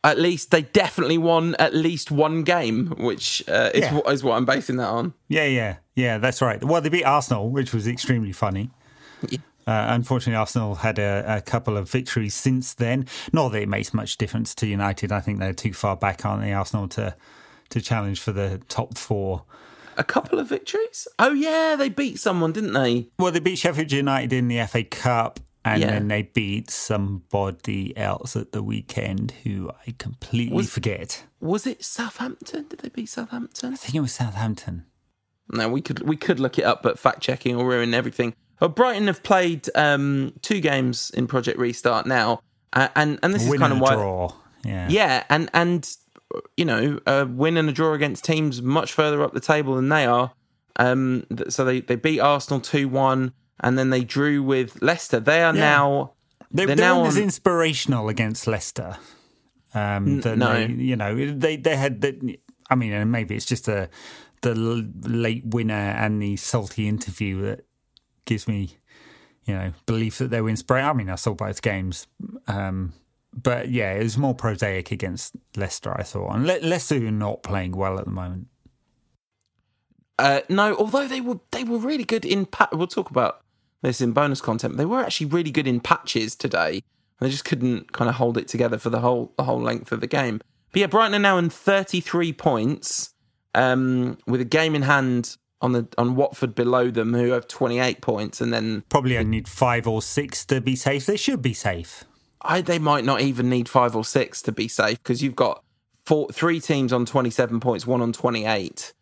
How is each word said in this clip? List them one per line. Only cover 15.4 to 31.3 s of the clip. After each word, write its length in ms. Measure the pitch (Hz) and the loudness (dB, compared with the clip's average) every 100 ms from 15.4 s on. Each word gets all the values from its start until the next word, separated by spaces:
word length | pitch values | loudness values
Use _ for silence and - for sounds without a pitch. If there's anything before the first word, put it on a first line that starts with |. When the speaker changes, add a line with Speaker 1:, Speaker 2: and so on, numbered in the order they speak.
| 95 | -4
Speaker 2:
too 220 | 92 110 | -4 -6
far 220 | 92 104 98 | -2 -2 0
back, 280 | 98 92 104 | -2 -2 -4
aren't 160 | 104 | -2
they, 100 | 104 | -2
Arsenal, 360 | 98 95 107 95 | -2 -2 -4 -4
to, 260 | - 104 - - - - - _ | -4 -6 -8 -20 -20 -20 -20 _
to 120 | 117 | -6
challenge 380 | - 113 101 98 | -2 -2 -2 -4
for 120 | - | -4
the 280 | 101 98 95 - | -4 -4 -6 -6
top 280 | - 110 113 | -6 -6 -8
four. 460 | - 104 95 87 - - - - - - | -4 -2 -2 -4 -8 -20 -20 -20 -10 -6
Speaker 1:
A 40 | |
couple 340 | - - - - | -2 -2 0 -4
of 100 | 277 | -2
victories? 580 | - - 415 453 - - - | -6 -4 -4 -4 -6 -12 2
Oh, 140 | 254 | 4
yeah, 440 | 285 320 320 320 302 | 4 2 2 2 2
they 140 | 277 | 0
beat 280 | 208 277 - | 0 -4 -2
someone, 340 | 208 180 160 | 0 2 0
didn't 200 | 175 214 | 0 0
they? 360 | 120 127 120 120 - | 2 4 2 -2 0
Speaker 2:
Well, 120 | 180 | 2
they 60 | 170 | 2
beat 180 | 165 185 | 0 2
Sheffield 340 | 175 151 156 | 0 0 0
United 400 | 139 139 135 123 | 2 2 0 2
in 160 | 127 123 | 0 2
the 100 | 120 | 0
F 160 | 110 | 0
A 80 | 120 | -2
Cup, 580 | - - 127 117 113 - - _ | -2 -2 2 2 0 -4 -20 _
and 200 | 113 110 | 0 2
Speaker 1:
Yeah. 80 | 107 | 2
Speaker 2:
then 180 | 104 104 | 0 0
they 140 | 104 | -2
beat 480 | 104 - 101 104 - | 0 -2 -2 -6 -6
somebody 1200 | - - 107 98 98 _ 101 98 87 - 98 95 - | -8 -2 -2 -2 -6 _ -2 -2 -4 -6 -6 -6 -4
else 380 | 104 95 - | -4 -4 -6
at 180 | 113 - | -8 -6
the 100 | 107 | -8
weekend 720 | 104 107 - - 107 98 110 - | -6 -6 -6 -6 -4 -4 -6 -6
who 260 | 113 98 92 - - | -8 -6 -10 -12 -16
I 60 | 123 | -12
completely 580 | - - - 117 120 - | -12 -12 -6 -4 0 -2
Speaker 1:
Was, 140 | 117 | -2
Speaker 2:
forget. 540 | - 104 92 - - - | -4 -4 -6 -8 -12 -14